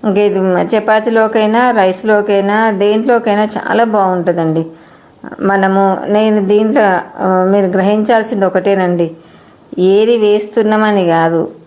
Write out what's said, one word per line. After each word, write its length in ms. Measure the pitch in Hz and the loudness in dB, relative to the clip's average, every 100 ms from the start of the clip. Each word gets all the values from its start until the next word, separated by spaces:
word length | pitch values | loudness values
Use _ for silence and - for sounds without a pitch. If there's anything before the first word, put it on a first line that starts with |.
| 220 | -2
ఇంక 120 | 196 | 0
ఇది 220 | 208 196 190 180 175 220 | 0 0 0 0 0 -2
చపాతీలోకైనా, 920 | 214 220 220 226 220 220 214 226 247 | 0 0 0 0 0 0 0 2 0
రైస్లోకైనా, 1000 | 226 190 185 220 208 208 196 196 208 226 | 2 0 0 0 0 2 0 0 0 0
దేంట్లోకైనా 720 | 196 208 214 254 240 226 208 | 0 0 0 2 0 0 -2
చాలా 400 | 214 - - 208 | -2 -4 -4 -2
బాగుంటుందండి. 840 | 226 214 190 180 170 170 160 160 165 - - - - _ - - | 0 0 0 0 -2 -2 0 -2 -4 -12 -20 -20 -20 _ -18 -6
మనము, 560 | 190 196 190 190 196 190 - | -2 0 0 2 0 0 -2
నేను 420 | 208 220 214 196 | 0 2 0 2
దీంట్లో, 340 | 208 220 277 208 180 - - 185 | 0 2 2 2 0 -4 -6 -2
ఆ, 180 | 185 | 0
మీరు 220 | 185 202 190 | 2 0 0
గ్రహించాల్సింది 800 | 185 190 208 214 226 214 214 190 | 0 0 0 0 0 0 -2 -2
ఒకటేనండి, 680 | 185 185 196 180 175 165 165 - - - - - - | 0 0 0 0 0 -2 -6 -20 -20 -20 -20 -14 -2
ఏది 380 | 180 196 220 240 | 2 4 2 2
వేస్తున్నామని 880 | 214 208 208 - 214 214 214 202 175 | 2 0 -2 -2 0 0 0 0 0
కాదు 460 | 165 165 165 - - | 2 0 0 -4 -10